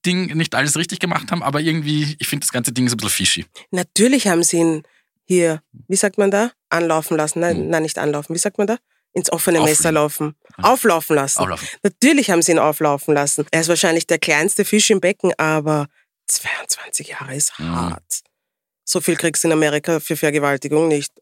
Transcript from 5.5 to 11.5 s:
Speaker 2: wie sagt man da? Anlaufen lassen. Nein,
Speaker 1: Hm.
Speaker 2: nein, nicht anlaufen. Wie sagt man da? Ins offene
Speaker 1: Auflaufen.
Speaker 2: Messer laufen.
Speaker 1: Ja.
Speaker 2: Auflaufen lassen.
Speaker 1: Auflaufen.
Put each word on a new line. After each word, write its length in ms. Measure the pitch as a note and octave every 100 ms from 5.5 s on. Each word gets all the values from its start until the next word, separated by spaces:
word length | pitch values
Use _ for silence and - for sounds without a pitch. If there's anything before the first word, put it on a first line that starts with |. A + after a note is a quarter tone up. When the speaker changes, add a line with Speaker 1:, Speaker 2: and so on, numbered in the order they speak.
| D#3+ _ A#2+ -
Speaker 2:
wie 80 | F#3+
sagt 200 | G3+ F#3+
man 140 | G3
da? 200 | G3 A#3+ - -
Anlaufen 480 | E3 E3+ D#3+ D#3 D#3+
lassen. 240 | D3+ E3
Nein, 160 | E3+ E3+
Speaker 1:
Hm. 120 | -
Speaker 2:
nein, 140 | E3
nicht 140 | D#3 -
anlaufen. 340 | D3+ D3 D3
Wie 60 | E3
sagt 180 | G#3 -
man 100 | G3+
da? 100 | A#3+ _ _ _
Ins 180 | - -
offene 280 | E3 E3+ E3+
Speaker 1:
Auflaufen. 120 | D#3
Speaker 2:
Messer 200 | D3+ E3+
laufen. 440 | D#3+ D3+ - D3+ D3+ _ -
Speaker 1:
Ja. 60 | F3+
Speaker 2:
Auflaufen 500 | B3+ A3 E3 - D3+
lassen. 240 | C3+ -
Speaker 1:
Auflaufen. 280 | F#2